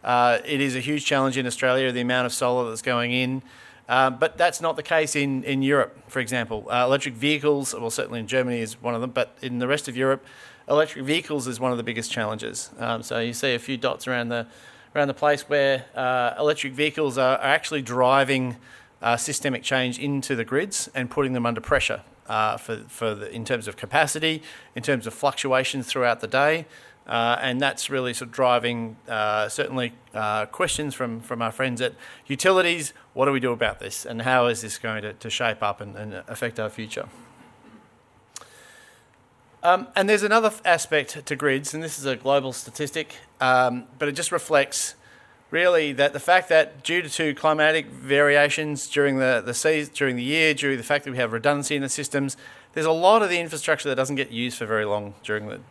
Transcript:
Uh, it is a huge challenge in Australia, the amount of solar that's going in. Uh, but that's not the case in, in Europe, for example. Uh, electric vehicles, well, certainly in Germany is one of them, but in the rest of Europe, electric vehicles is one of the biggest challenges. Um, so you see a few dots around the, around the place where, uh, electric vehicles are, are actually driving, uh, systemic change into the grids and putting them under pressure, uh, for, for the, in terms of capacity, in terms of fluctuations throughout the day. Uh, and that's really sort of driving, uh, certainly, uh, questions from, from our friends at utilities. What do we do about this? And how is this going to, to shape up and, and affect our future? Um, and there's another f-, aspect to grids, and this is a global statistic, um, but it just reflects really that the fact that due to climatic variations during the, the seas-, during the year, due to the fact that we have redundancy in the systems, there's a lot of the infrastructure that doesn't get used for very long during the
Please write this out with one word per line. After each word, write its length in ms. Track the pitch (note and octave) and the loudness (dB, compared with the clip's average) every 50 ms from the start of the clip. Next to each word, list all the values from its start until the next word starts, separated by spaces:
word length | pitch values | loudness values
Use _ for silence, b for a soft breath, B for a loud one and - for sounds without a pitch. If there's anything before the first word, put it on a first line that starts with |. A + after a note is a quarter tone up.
| - | 0
Uh, 340 | - B2 A#2+ B2 A#2+ A#2+ A2 - | 2 4 4 6 6 4 2 0
it 160 | B2+ D3+ C3+ | -2 0 0
is 140 | C#3 C#3 B2 | 0 0 0
a 40 | C3 | -2
huge 240 | B2 C#3 D3+ D3 C#3 | -2 -2 -2 -2 0
challenge 340 | - D3 C3+ C3+ C3+ B2 | 2 2 2 2 2 0
in 80 | C3+ B2+ | 0 -2
Australia, 460 | B2 A#2 - - B2+ B2+ C3 C3 C3 | -2 -2 0 2 2 4 4 2 2
the 100 | B2 B2 | 0 0
amount 260 | A#2+ B2 B2 B2+ B2 | 0 2 2 2 0
of 40 | A#2+ | 0
solar 380 | A#2+ - C3 B2 B2 B2+ B2 A#2 | -2 0 0 2 2 2 0 -2
that's 120 | A2+ A2 | -6 -6
going 300 | - C3 B2 A#2+ A#2+ A#2+ | -2 -2 0 0 0 0
in. 300 | B2 B2+ B2+ B2+ C3 C3 C3 B B B B B B B B - | 0 0 0 0 -2 -6 -8 B B B B B B B B 0
Uh, 200 | A#2+ B2+ C3 C3 | 2 4 4 4
but 280 | B2+ A#2 G3+ - - | 4 2 0 0 2
that's 240 | - E3+ F3 - - | 2 2 2 2 0
not 140 | E3 E3 D#3 | -2 -2 -2
the 80 | - D3 | -2 -4
case 320 | - E3+ D#3+ D#3 D3 - | 0 2 2 2 2 0
in, 280 | D3+ C#3+ C#3 C3+ C3 A#2 | 0 0 0 0 -2 -2
in 180 | A#2+ C3+ C3 | -2 -2 0
Europe, 360 | C3+ C3+ D3 C#3 A#2 - - - - | 2 4 4 4 2 0 -4 -20 -20
for 120 | - - C3+ | -8 -6 -6
example. 460 | B2 G#2 B2+ B2 A#2 A#2 A2+ G#2+ G2 - | -4 -2 -2 -2 -2 -4 -6 -8 -6 -2
Uh, 140 | A#2 B2 B2 | 0 2 4
electric 300 | B2+ C3+ C#3 - C#3+ A#2+ | 4 2 2 0 -4 -8
vehicles, 580 | A2+ C3+ D3 D3+ D3 C#3 D3+ D3 C#3 C#3 - - | -2 0 0 0 2 2 2 2 2 0 -4 -6
well, 160 | A2+ A#2+ A2+ | -6 -6 -6
certainly 300 | A2+ - - F#2+ A#2+ A#2 | -4 -4 -6 -4 -6 -8
in 80 | A2+ | -6
Germany 320 | G#2+ C3 C3 B2+ B2 A#2+ A#2 | 0 0 0 0 2 -2 -4
is 220 | A2+ A2 A2+ - | -4 -6 -8 -6
one 120 | - A#2+ A#2+ | -4 -4 -4
of 80 | A2+ | -2
them, 80 | A#2+ B2+ | -4 -4
but 260 | B2+ C3 A#2+ - - - | -2 -2 -2 -2 -6 -10
in 180 | - C3 B2 A#2+ | -8 -6 -4 -2
the 80 | B2 | 0
rest 200 | B2 C#3+ D3 - | 0 0 -2 -2
of 100 | - A#2+ | -6 -4
Europe, 280 | B2 C3 C3+ C3+ C3+ B B B B B B B B B B | 0 2 2 0 0 B B B B B B B B B B
electric 340 | C#3 D3 D#3 D#3 - - C3+ | 4 4 4 2 -2 -10 -2
vehicles 440 | C3+ D3+ E3+ E3+ - D#3 C#3+ A#2+ | 0 0 -2 0 -2 -4 -4 -4
is 120 | B2+ B2 A2 | -4 -6 -2
one 120 | B2+ B2+ | -2 -2
of 60 | B2 | -2
the 60 | A#2+ A2+ | -2 -4
biggest 280 | A#2 A2+ A#2 A2 - | -4 -4 -6 -6 -6
challenges. 580 | - A#2+ A2 G#2 G#2+ G#2+ A2+ A2+ G2 - - - - - | -4 -4 -2 -4 -4 -6 -8 -8 -8 -8 -12 -12 -10 -8
Um, 220 | A#2 A#2 A#2 A2+ A2+ | -4 -4 -4 -4 -4
so 160 | - A#2+ A#2 | -4 -4 -2
you 140 | A#2 A#2 A#2+ | -2 -4 -4
see 200 | - - C3+ B2 | -2 -2 0 0
a 60 | A#2+ | -2
few 160 | A#2+ - C3+ | -2 -6 -6
dots 320 | A#2+ A2+ B2+ D3 - - | -2 -2 -2 -2 -2 -6
around 220 | B2+ B2+ B2 A#2+ A#2 | -4 -4 -4 -2 -2
the, 180 | A#2+ A#2 A#2 A#2 B B B B B B B B _ | -4 -4 -6 -8 B B B B B B B B _
around 120 | D3+ C#3+ | 0 0
the 60 | C#3 C3 | 0 0
place 360 | - - D3 D3 C#3+ - - | 0 2 2 2 2 0 -2
where, 360 | D3+ C#3+ C#3 C#3 C3+ C3 B2+ - - | 0 2 4 2 2 0 -4 -8 -8
uh, 400 | A#2+ C3 B2+ B2+ B2+ B2 A#2+ - | -4 -2 0 0 0 0 -2 -2
electric 360 | - D3 D3 D3 D3 - C3+ C3 | 0 0 0 0 0 -4 -8 -2
vehicles 440 | B2+ D3 D3+ D3 - D#3 C#3 A#2+ | 0 -2 0 0 0 -2 -2 0
are, 200 | C3 C3 B2+ C3+ | 2 2 2 2
are 60 | - - | 2 2
actually 380 | C3+ C#3+ D#3+ - - D#3+ D3 | 2 0 0 0 -4 -6 -6
driving, 760 | C3+ A#2 B2 B2+ B2+ B2 C3+ C#3 C#3 B2+ C#3 C3 B2+ B2 A#2+ A#2+ B B B B B B B B | -6 -4 0 2 4 6 6 4 4 2 0 0 0 -4 -6 -10 B B B B B B B B
uh, 160 | - A#2 A#2+ | 0 0 0
systemic 460 | A#2 - - C3+ - - C#3+ B2+ - - | 0 -2 -4 -6 -4 -2 -4 -4 -4 -4
change 360 | - C3+ C3 B2+ B2+ A#2+ B2 | -2 0 0 0 -2 -4 -4
into 360 | C#3 C#3+ C#3+ C#3 C3 - C#3 | -4 -2 -2 -2 -2 -4 -4
the 100 | A#2 A2+ | -4 -2
grids 440 | - C3 C#3 F3+ G3+ - - - - - | -2 -2 -2 -2 -2 -4 -6 -6 -6 -4
and 160 | C3+ B2+ A#2+ | -6 -6 -4
putting 240 | - - C#3 C3 B2+ | -2 -2 -2 0 0
them 120 | B2 A#2+ | 0 -2
under 160 | A#2+ A#2 A2+ | -2 -2 -4
pressure, 400 | - - - - - - - - - - - _ _ | -2 0 2 2 2 0 -4 -6 -8 -16 -20 _ _
uh, 300 | - A2+ A2 G#2+ G#2+ A2+ | -4 0 0 2 2 0
for, 200 | A2 - - A2+ A2 A2 | -4 -6 -8 -8 -10 -10
for 280 | - - - A#2 A2 G#2+ | -14 -10 -4 -2 -2 -2
the, 180 | G2+ G#2 - - | -4 -8 -10 -10
in 120 | A2+ A2+ | -10 -4
terms 220 | - C3+ A#2 G#2+ | -4 -4 -4 -4
of 100 | G#2 F#2+ | -8 -12
capacity, 640 | - - G#2 - D3 D#3 C#3+ - D#3 D#3 D#3+ D#3+ D#3 D#3 B B B B B B | -12 -12 -2 2 2 2 2 0 -2 -2 -2 -2 -2 -8 B B B B B B
in 80 | - B2 | -8 -2
terms 240 | - C#3+ B2 A2 | -2 -2 -2 -2
of 60 | A#2 - | -8 -8
fluctuations 720 | - - C#3+ C3 - - C#3 C3 C3 C3 C3 - C3+ A#2+ | -2 -2 -2 -2 0 -2 0 2 2 2 0 -4 -6 -6
throughout 320 | - - C3+ B2 A#2+ A#2 A2+ | -4 -2 0 2 2 2 0
the 80 | - | -4
day. 380 | G#2+ - C3 C#3+ D3+ D#3+ E3+ D#3 B B B B B B B _ | -2 0 2 2 4 2 0 -4 B B B B B B B _
Uh, 320 | - - A#2+ A#2 A#2 A#2+ - | -4 -2 0 2 2 0 0
and 220 | - C3 B2 B2+ | 0 -2 -2 0
that's 280 | C#3+ C#3 - - - - | 0 0 -2 -2 -8 -4
really 240 | C#3 C3+ B2+ B2 A#2 | -4 -4 -4 -4 -6
sort 140 | - C3 | -6 -10
of 60 | A#2 A2+ | -10 -2
driving, 640 | - C3 B2 B2 B2 A2+ A#2+ A#2+ A#2 A#2 A2+ A2 - _ | 2 4 4 4 4 2 0 -4 -4 -6 -8 -10 -16 _
uh, 400 | - A#2 G#2+ G#2+ G#2+ G#2+ G#2+ G#2+ | -6 -4 -2 0 0 2 0 0
certainly, 460 | G#2+ - - D3 - C3 C3 B2 A#2 A#2 - _ _ - | -2 -2 -4 -4 -2 -2 -4 -4 -4 -6 -12 _ _ -6
uh, 320 | G#2+ A2 G#2+ G#2+ G#2+ G#2 | -4 -2 -2 0 -2 -4
questions 460 | - - - F#3 E3+ - - D3+ C#3+ C3 | -4 -2 -2 -2 -2 -2 -4 -4 -6 -4
from, 280 | - B2+ A#2+ A2+ A2+ | -6 -6 -6 -6 -10
from 200 | A2+ - B2 A#2 | -8 -10 -6 -4
our 120 | A#2 A2+ A2 | -4 -4 -2
friends 260 | - C3 C3 B2 A#2 | -2 -2 -2 -2 -2
at 140 | B2+ A#2+ A#2 B B B B B B | -4 -4 -4 B B B B B B
utilities. 640 | - C#3+ C3+ - F#3+ F#3+ F#3 F3+ F3 E3+ F3 D3 - - B B B _ | -10 -8 2 4 4 4 6 4 2 0 -2 -4 -10 -12 B B B _
What 140 | - C3 | 0 2
do 40 | C#3+ | 2
we 80 | C#3 C3 | 2 2
do 140 | A#2+ B2+ A#2+ | 0 0 0
about 260 | A2+ A#2+ G#2 G2+ - | 0 0 -2 -2 -4
this? 260 | G2 F#2+ - - - | -10 -10 -10 -10 -10
And 180 | - A#2 A2+ A#2 | -8 -8 -4 0
how 240 | C3 C3 B2+ A#2+ | 2 4 4 4
is 140 | B2 A#2 G#2+ | 4 2 -2
this 160 | A2+ G#2+ - | -4 -8 -10
going 260 | - - A2+ A2 A2 G#2 | -8 -6 -6 -6 -6 -8
to, 100 | G#2+ - | -10 -12
to 160 | - - A2+ | -12 -10 -8
shape 340 | - - A#2+ A#2 G#2+ - A2 | -6 -2 -2 -2 -2 -2 -2
up 160 | G#2 G2+ - | -4 -4 -4
and, 160 | G#2+ G2+ G#2 | -10 -14 -12
and 200 | G#2 G#2+ G#2+ G2 F#2 - | -12 -12 -10 -10 -12 -12
affect 320 | - A#2 - - A#2 A#2 - | -12 -10 -6 -6 -6 -6 -6
our 100 | A2 G#2+ | -8 -8
future? 380 | - - A2 A2 - - - - - - - - - - - - - _ _ - - - _ _ _ _ _ _ _ _ _ _ B B B B B B B B B B B B B B B B B _ _ _ _ _ _ _ _ _ - | -8 -10 -12 -10 -8 -10 -10 -10 -16 -20 -20 -20 -20 -20 -20 -20 -20 _ _ -20 -20 -20 _ _ _ _ _ _ _ _ _ _ B B B B B B B B B B B B B B B B B _ _ _ _ _ _ _ _ _ 4
Um, 240 | E3+ F3+ F#3 F#3+ - - | 4 4 4 2 -2 0
and 140 | G3 F#3+ G3 | 2 4 4
there's 140 | G#3+ G3+ G3 | 4 4 4
another 240 | G#3 G#3+ A#3 A3 | 4 4 4 4
f-, 140 | G#3+ G#3+ - - | 2 0 0 2
aspect 600 | F#3 F3 E3 - - D#3+ D3+ C3+ - - D#3 C#3+ | 2 2 2 2 0 0 0 0 0 -8 -12 -8
to 100 | - D3+ | -8 -6
grids, 360 | C3 D3 C#3+ C3+ C3+ C#3 - - | 0 0 0 0 0 -2 -6 -8
and 80 | D#3 | -6
this 160 | E3 D#3+ D3+ | -8 -8 -8
is 80 | - C3+ | -6 -4
a 120 | C#3 C3 | -4 -4
global 340 | A2+ - C3+ C#3 C#3+ C3 C3+ | -2 0 2 2 2 2 0
statistic, 640 | B2 - - - - - D3+ C3+ - D#3+ D3+ - - - - _ _ _ | -8 -8 -12 -12 -8 -6 -6 -4 -4 -6 -6 -6 -12 -20 -20 _ _ _
um, 460 | C3 B2+ B2+ B2+ B2+ B2 A#2+ B2 A#2+ - - | 2 4 6 6 4 2 0 -4 -10 -14 -6
but 120 | - D3+ D3 | -4 -4 -2
it 20 | |
just 220 | C#3+ D#3 E3+ - F3+ | -2 -4 -4 -2 -2
reflects 600 | E3 - - D#3+ C#3+ C3+ - - - - - - b b b b b b b b b b _ | -4 -2 2 4 4 4 2 -2 -4 -4 -4 -8 b b b b b b b b b b _
really 440 | - D#3+ F3 F3+ F3+ E3 D#3 D3 C3+ | 0 2 4 6 6 4 2 2 2
that 180 | B2 C#3 C#3+ | 2 2 2
the 80 | - C#3+ | 2 -2
fact 300 | - - F3 F#3 F3+ - | 2 4 4 4 6 6
that 340 | E3+ D#3+ D3+ - - C#3+ - | 6 6 6 4 -2 -10 -4
due 180 | - E3 F3 E3+ | 0 0 0 0
to 300 | D3 - - E3 D3+ C#3 | -2 -2 0 0 0 0
climatic 500 | - - D#3 D#3 D3+ D3+ D#3 D#3 D#3+ C#3+ | 2 2 2 4 4 4 4 4 2 -2
variations 1040 | - - C3 B2+ C3+ C#3 C#3+ D3 C#3+ C#3+ D3 D3 C#3+ C#3+ - D#3 D3+ D3 C#3 - - | -4 -14 -14 -2 2 4 6 6 6 8 6 6 4 2 -2 -2 -4 -4 -6 -6 -4
during 280 | - D3 C#3+ C#3+ C3+ | 2 2 4 4 4
the, 240 | C3 C3 B2+ B2+ A#2 F#2+ | 4 4 4 2 2 0
the 80 | A2+ A#2+ | -2 -6
seas-, 340 | - - D#3 D#3+ D#3 D3 | 0 2 2 2 2 0
during 300 | C#3+ - - D3 C3+ B2 | -4 -4 -2 0 0 0
the 60 | B2 A#2+ | 0 -2
year, 300 | C3 D3 D#3+ D#3+ D#3 D3 | 0 2 4 4 4 4
due 180 | C3+ C#3+ C#3 | 2 0 0
to 60 | C3+ | 0
the 60 | B2 A2+ | -2 0
fact 220 | - D3 C#3+ C#3+ | 0 -2 -2 -2
that 60 | C#3+ | -4
we 60 | B2+ | -2
have 140 | B2+ B2 A2+ | -2 -2 0
redundancy 460 | A2+ A#2 A#2 C#3+ D3 C#3+ C#3 - D3 | -2 0 2 2 2 2 -2 -2 -2
in 40 | C#3+ | -2
the 60 | C#3 | -2
systems, 480 | C3 - - C#3+ - - C#3+ C#3 C#3 - B B B B B B B B | -4 -4 -6 -6 -4 -2 -2 -2 -2 -4 B B B B B B B B
there's 120 | E3 D#3 | -2 2
a 60 | D#3+ | 2
lot 320 | D#3+ E3 E3+ F#3 G#3+ A3+ G#3+ | 2 6 6 6 8 8 6
of 60 | F#3 | 2
the 100 | F3 F3 | 0 -2
infrastructure 480 | E3+ D#3+ E3 D3+ - - D#3 C#3+ - | -2 -4 -6 -6 0 0 0 0 0
that 80 | D3 C3 | -2 0
doesn't 220 | B2 C3 C3 C#3+ | 0 0 0 0
get 120 | C3+ C#3+ - | -4 -4 -4
used 280 | A#2 A2+ B2 B2 A#2 | -4 -4 -4 -4 -4
for 80 | - A#2+ | -6 -4
very 200 | G#2+ A2+ A2 G#2+ | -2 0 0 0
long 300 | G#2 G2+ G#2 G#2 G#2 G2+ - - | 0 -2 -2 -4 -6 -14 -14 -6
during 240 | - G#2+ G#2+ G#2 | -6 -6 -4 -4
the 120 | G#2 G#2+ G#2 - - | -8 -12 -12 -14 -20